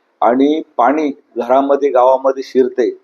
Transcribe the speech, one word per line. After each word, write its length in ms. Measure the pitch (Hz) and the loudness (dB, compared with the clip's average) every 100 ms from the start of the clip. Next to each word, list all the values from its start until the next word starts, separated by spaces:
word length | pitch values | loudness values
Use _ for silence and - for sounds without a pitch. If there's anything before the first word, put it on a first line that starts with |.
| _ - | _ -4
आणि 420 | 110 123 139 156 156 - | 0 2 0 -2 -6 -2
पाणी 320 | 120 151 151 135 _ 113 | 0 0 -4 -6 _ -8
घरामध्ये, 540 | 120 131 139 139 143 | -2 0 0 0 0
गावामध्ये 520 | 123 127 131 135 135 | 2 2 2 0 -4
शिरते. 560 | 131 127 123 127 110 - | -4 -2 0 0 -4 -4